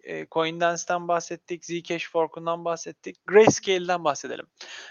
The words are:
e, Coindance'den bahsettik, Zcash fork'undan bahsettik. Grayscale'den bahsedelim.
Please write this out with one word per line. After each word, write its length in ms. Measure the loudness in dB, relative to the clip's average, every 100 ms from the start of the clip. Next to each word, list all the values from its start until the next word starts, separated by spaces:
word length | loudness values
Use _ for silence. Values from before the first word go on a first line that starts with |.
e, 240 | -12 -12 -4
Coindance'den 800 | -2 -2 0 0 0 -2 -2 0
bahsettik, 560 | -2 -2 -12 -10 -12
Zcash 460 | -8 -8 -6 -6 -2
fork'undan 540 | 0 0 -2 -6 -4
bahsettik. 640 | -4 -6 -8 -14 -14 -14 4
Grayscale'den 760 | 8 8 6 0 0 0 0
bahsedelim. 420 | 0 -2 -6 -10 -12 -18 -18 -18 -18